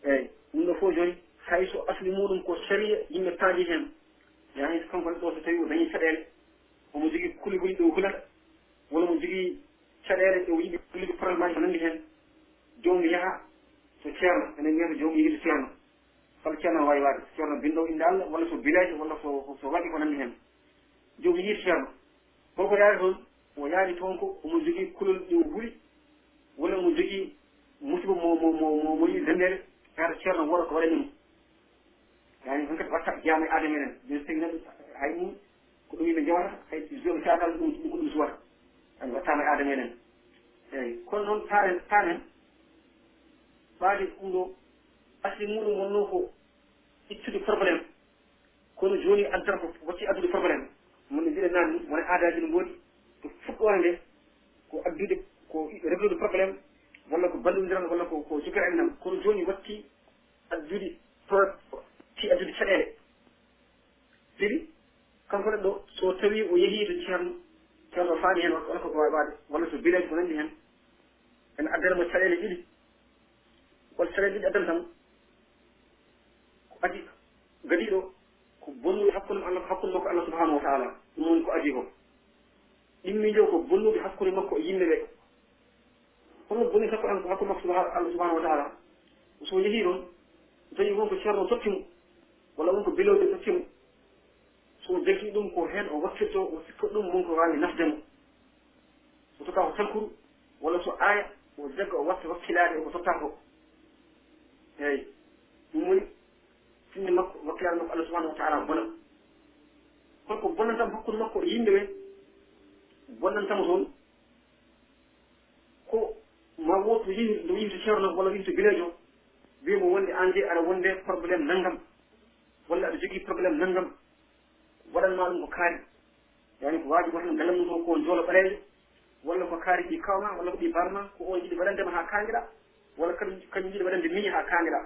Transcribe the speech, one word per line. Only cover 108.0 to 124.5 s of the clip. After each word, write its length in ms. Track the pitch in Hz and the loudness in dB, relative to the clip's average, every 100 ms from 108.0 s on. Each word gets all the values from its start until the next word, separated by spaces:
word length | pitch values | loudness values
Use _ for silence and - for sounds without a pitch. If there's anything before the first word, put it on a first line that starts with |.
| 160 | -4
subhanahu 220 | 170 160 | -4 -4
wa 40 | - | -2
taala 280 | 156 147 - | -2 0 0
bona. 180 | - - - - _ _ _ _ _ _ _ _ _ _ _ - | -2 -2 -10 -20 _ _ _ _ _ _ _ _ _ _ _ -10
Kono 140 | 214 | -4
ko 80 | - | -2
bonnanta 360 | - 220 226 220 | 0 0 2 -2
mo 120 | - | -2
hakkunde 220 | - 214 | -6 -4
makko 240 | 226 202 | -4 -2
e 40 | 180 | -2
yimɓe 240 | 233 226 | 2 4
ɓe, 180 | 196 208 - - - - _ _ _ - - _ _ - - | 4 2 -10 -16 -20 -20 _ _ _ -20 -20 _ _ -20 -4
bonnanta 360 | 185 208 196 196 | -2 -2 -2 0
mo 80 | - | 2
toon, 220 | - - - _ _ _ _ _ _ _ _ _ _ _ _ _ _ _ _ _ _ - | 2 0 -8 _ _ _ _ _ _ _ _ _ _ _ _ _ _ _ _ _ _ -2
ko 260 | 453 - - _ _ _ - | 0 0 -4 _ _ _ -6
ma 200 | 160 190 | 2 2
woto 320 | 202 226 180 | 4 2 0
yihi-, 320 | 190 233 208 | -2 0 0
nde 100 | 170 | -2
yihi 160 | 190 214 | -2 -2
to 80 | 185 226 | -4 0
ceerno 300 | 202 190 170 | 2 2 2
walla 160 | 190 | 0
yihi 120 | 202 | 0
to 80 | 185 135 | -2 4
village 260 | 208 170 | 4 4
o, 120 | 175 - _ _ _ _ _ _ 139 | -2 -8 _ _ _ _ _ _ 0
wiya 140 | 196 | 2
mo 60 | 180 | 4
wonde 180 | 196 185 | 4 2
aan 180 | - 185 | 2 2
de 80 | 185 | 4
aɗa 180 | 202 170 | 2 2
wonde 280 | 165 185 185 185 - | 2 2 0 -2 -4
probléme 400 | 185 170 180 147 | -4 -2 0 2
nanngam, 340 | 185 180 165 - _ _ _ _ _ _ _ _ | 0 0 -4 -14 _ _ _ _ _ _ _ _
walla 180 | - 165 | -2 0
aɗa 100 | - | -4
jogii 180 | 196 185 - | -6 -8 -6
probléme 320 | 185 180 151 | 0 0 2
nanngam, 340 | 185 180 185 - _ _ _ _ _ | 0 0 -2 -10 _ _ _ _ _